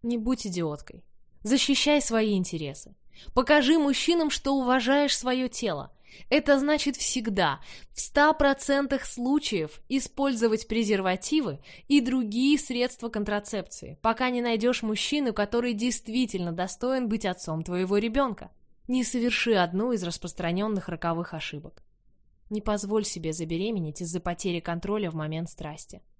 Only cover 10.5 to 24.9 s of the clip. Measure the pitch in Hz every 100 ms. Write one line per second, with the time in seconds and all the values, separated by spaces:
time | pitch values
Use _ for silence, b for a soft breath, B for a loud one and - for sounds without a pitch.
10.5 | 214 - 220 214 202 190 185 - 302 240
11.5 | 139 B B B 285 247 254 220 214 269
12.5 | 294 - 240 247 - 233 220 208 208 202
13.5 | 208 180 - - - 226 226 254 247 240
14.5 | 226 233 247 220 214 - 294 269 208 208
15.5 | 240 247 214 247 - - 226 254 196 170
16.5 | 170 185 - 247 262 240 220 202 180 -
17.5 | 160 165 180 185 202 226 233 269 202 -
18.5 | _ _ - - 254 233 254 240 226 240
19.5 | 208 175 185 240 233 175 170 175 - 175
20.5 | 175 208 202 - 170 170 165 165 160 -
21.5 | 151 156 - - _ _ _ _ _ -
22.5 | 208 208 208 202 214 208 - 160 156 160
23.5 | 165 202 214 156 151 170 170 170 175 190
24.5 | 175 - 170 202